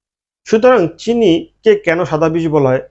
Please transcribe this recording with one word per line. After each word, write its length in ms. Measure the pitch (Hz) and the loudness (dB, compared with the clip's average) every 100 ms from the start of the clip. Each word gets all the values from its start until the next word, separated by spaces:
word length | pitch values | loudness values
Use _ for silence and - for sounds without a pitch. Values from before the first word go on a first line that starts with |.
| _ _ _ _ - | _ _ _ _ -4
সুতরাং 340 | 220 254 247 165 - | 2 2 2 0 -4
চিনিকে 760 | - 233 208 165 - _ 220 202 | -4 0 2 0 -4 _ 0 0
কেন 240 | - 165 160 | 0 -2 -2
সাদা 240 | 156 160 | -2 -2
বিষ 160 | 165 165 | -2 -2
বলা 220 | 151 131 | 0 0
হয়, 140 | 131 - | -2 -6